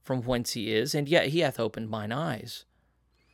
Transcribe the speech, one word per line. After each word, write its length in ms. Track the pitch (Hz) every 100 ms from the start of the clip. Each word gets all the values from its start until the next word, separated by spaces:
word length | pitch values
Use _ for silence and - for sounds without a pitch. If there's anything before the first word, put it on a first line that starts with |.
from 220 | - 131
whence 300 | 120 120 120
he 200 | 120 101
is, 220 | 110 139 151
and 120 | 143
yet 200 | 165 98
he 120 | 165
hath 180 | 147 -
opened 300 | 107 - 110
mine 220 | 110 104
eyes. 540 | 123 165 120 117 - - _ _ _ _ _ _